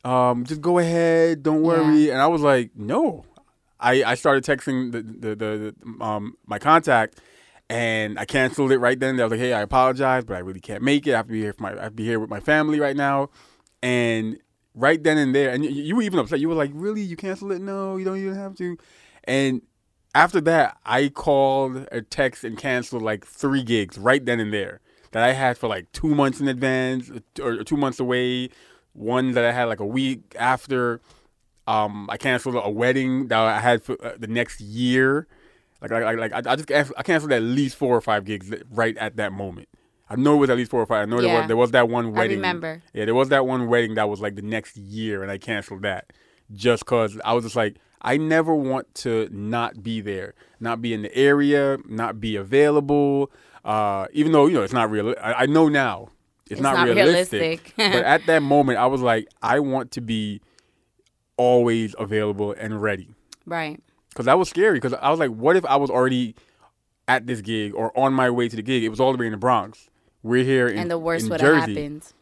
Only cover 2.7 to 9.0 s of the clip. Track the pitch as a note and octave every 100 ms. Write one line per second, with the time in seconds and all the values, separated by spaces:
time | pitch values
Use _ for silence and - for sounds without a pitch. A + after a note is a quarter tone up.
2.7 | - G#2 A3 D#4 D#3+ - _ _ _ _
3.7 | _ A#2+ C3 A#2 B2 D#3 C3+ B2+ C3+ -
4.7 | C3 B2+ A#2 A2 G#2+ A2 G#2+ G#2+ G#2+ G#2+
5.7 | - A#2 G#2+ A2 G#2+ G#2+ - - G#2 D3
6.7 | E3 D#3 A#2+ G#2+ _ _ _ _ _ _
7.7 | A#2 A#2 A2 G#2+ G2+ G2+ C#3 B2+ B2+ C3+
8.7 | A#2 A#2+ B2+